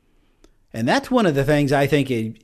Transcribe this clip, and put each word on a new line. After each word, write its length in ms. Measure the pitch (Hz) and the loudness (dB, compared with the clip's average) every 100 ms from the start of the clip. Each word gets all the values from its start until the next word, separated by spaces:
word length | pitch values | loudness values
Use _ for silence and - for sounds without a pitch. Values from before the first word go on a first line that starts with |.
| _ _ _ _ _ _ _ | _ _ _ _ _ _ _
And 140 | 113 123 | -6 -2
that's 240 | 254 214 | -2 0
one 140 | 254 190 | 0 2
of 100 | 139 | 0
the 100 | 135 | 2
things 260 | 147 143 | 2 2
I 160 | 139 143 | 0 2
think 240 | 147 127 | 0 0
i-, 220 | 117 110 - | -4 -6 -10